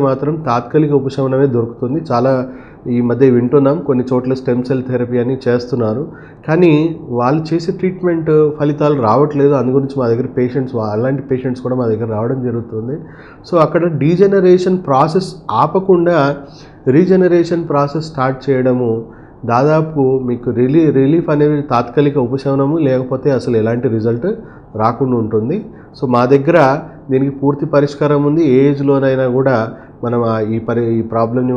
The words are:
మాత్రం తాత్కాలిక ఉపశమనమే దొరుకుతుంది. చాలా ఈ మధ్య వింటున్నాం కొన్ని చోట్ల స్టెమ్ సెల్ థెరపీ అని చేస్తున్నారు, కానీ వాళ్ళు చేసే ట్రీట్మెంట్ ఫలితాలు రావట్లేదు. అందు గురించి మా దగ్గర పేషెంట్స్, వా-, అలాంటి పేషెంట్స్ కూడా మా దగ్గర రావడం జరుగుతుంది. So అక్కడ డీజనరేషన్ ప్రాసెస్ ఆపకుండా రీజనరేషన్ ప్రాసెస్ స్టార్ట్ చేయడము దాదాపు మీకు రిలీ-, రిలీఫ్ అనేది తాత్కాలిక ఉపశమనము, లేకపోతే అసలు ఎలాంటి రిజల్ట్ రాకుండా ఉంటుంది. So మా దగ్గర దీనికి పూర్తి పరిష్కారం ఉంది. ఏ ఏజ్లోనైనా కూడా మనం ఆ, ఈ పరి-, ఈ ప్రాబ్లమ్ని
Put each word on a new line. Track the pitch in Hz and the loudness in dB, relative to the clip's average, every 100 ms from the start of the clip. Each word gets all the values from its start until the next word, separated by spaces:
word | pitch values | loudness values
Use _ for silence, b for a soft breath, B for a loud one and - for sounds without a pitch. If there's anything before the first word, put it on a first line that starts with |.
| 139 | 0
మాత్రం | 131 143 160 156 | 0 -2 -4 -2
తాత్కాలిక | 120 120 151 156 143 | -4 0 0 2 0
ఉపశమనమే | 127 - 135 131 139 120 | 0 -2 -2 0 2 0
దొరుకుతుంది. | 117 - 123 151 160 | -4 -6 -6 -4 -2
చాలా | 120 127 131 127 B B B - 120 | 0 2 0 -4 B B B -4 -2
ఈ | 120 | 0
మధ్య | 117 135 120 | 4 4 4
వింటున్నాం | 123 147 139 151 - | 4 2 2 0 -2
కొన్ని | 127 123 | -2 0
చోట్ల | 127 127 131 | -2 -2 -4
స్టెమ్ | - 123 123 | -2 -2 -2
సెల్ | 135 123 | -4 -2
థెరపీ | 127 120 123 | -4 -2 -2
అని | 120 131 - | -2 -2 0
చేస్తున్నారు, | 123 123 127 110 110 160 B B B - | -2 -2 -2 -2 -2 -6 B B B -2
కానీ | 160 180 151 165 160 - 120 | 2 4 4 2 -4 -6 -2
వాళ్ళు | 123 156 156 | 0 0 -2
చేసే | 165 165 190 | -4 -4 -4
ట్రీట్మెంట్ | 190 185 180 165 160 156 151 151 | -4 -2 -2 -2 2 2 2 0
ఫలితాలు | 147 147 147 147 110 | -2 0 0 2 2
రావట్లేదు. | 117 151 143 143 143 | 2 2 2 2 2
అందు | 123 131 | 2 0
గురించి | 139 135 | -2 -2
మా | 123 | 0
దగ్గర | 113 127 - | 0 -2 -2
పేషెంట్స్, | 123 123 127 120 | -2 -2 -4 -4
వా-, | 107 107 | -4 -2
అలాంటి | 127 139 135 | -2 -4 -4
పేషెంట్స్ | 127 131 123 127 | -4 -2 -6 -4
కూడా | 127 | -2
మా | 120 | -2
దగ్గర | 107 113 107 | -2 -4 -4
రావడం | 117 131 123 | -4 -4 -4
జరుగుతుంది. | 117 113 110 117 156 - B B B - | -6 -6 -10 -8 -10 -12 B B B -4
So | 175 156 | 0 2
అక్కడ | 156 170 151 | 2 0 0
డీజనరేషన్ | 143 175 196 202 185 180 185 185 180 | 0 4 4 4 4 4 4 -2 0
ప్రాసెస్ | 165 156 175 185 - - 110 | 2 2 0 -4 -8 -4 0
ఆపకుండా | 147 185 190 180 170 170 139 143 B B B B - 135 | 0 0 2 2 4 2 2 -2 B B B B 0 2
రీజనరేషన్ | 185 185 185 175 165 175 165 | 4 4 4 4 2 -2 -2
ప్రాసెస్ | 143 143 160 156 | 0 0 -4 -8
స్టార్ట్ | - 131 131 - | -4 -4 -2 -2
చేయడము | 131 127 127 120 113 113 B B B 113 | 0 2 0 0 -2 -6 B B B -2
దాదాపు | 117 143 156 160 156 131 131 127 | 0 2 2 0 0 0 0 -2
మీకు | 120 - 117 | -4 -4 0
రిలీ-, | 127 151 160 131 | 2 4 2 2
రిలీఫ్ | 135 165 165 | 2 2 0
అనేది | 151 147 147 143 | 2 2 0 0
తాత్కాలిక | 120 123 - 143 143 120 | -2 0 0 0 0 -2
ఉపశమనము, | 131 139 139 139 165 135 | -2 -2 0 0 0 2
లేకపోతే | 127 127 127 147 131 | 0 -2 -2 0 0
అసలు | 120 117 | 0 0
ఎలాంటి | 107 120 123 113 | 0 0 -2 -2
రిజల్ట్ | 110 117 175 220 B B B 107 | -2 -2 -4 -6 B B B -2
రాకుండా | 110 123 135 120 | -2 0 -2 0
ఉంటుంది. | 107 110 113 190 - B B - | 0 -2 -2 -4 -8 B B -8
So | 135 123 | -2 2
మా | 123 | 4
దగ్గర | 139 135 170 135 143 160 B - | 4 4 4 4 2 -4 B -4
దీనికి | 135 139 135 | -2 -2 -2
పూర్తి | 139 143 156 147 | -2 -2 0 0
పరిష్కారం | 143 - 147 147 147 | 0 0 0 2 2
ఉంది. | 151 160 127 | 2 4 4
ఏ | 135 | 4
ఏజ్లోనైనా | 139 139 139 135 131 131 123 | 2 0 2 2 0 0 0
కూడా | 135 123 113 113 B - | 2 0 -2 -8 B -10
మనం | 120 120 113 | -4 -2 0
ఆ, | 113 107 113 | -2 -2 -4
ఈ | 110 | -2
పరి-, | 117 117 113 | -2 0 -2
ఈ | 113 | -2
ప్రాబ్లమ్ని | 113 113 123 127 | -2 -2 0 -2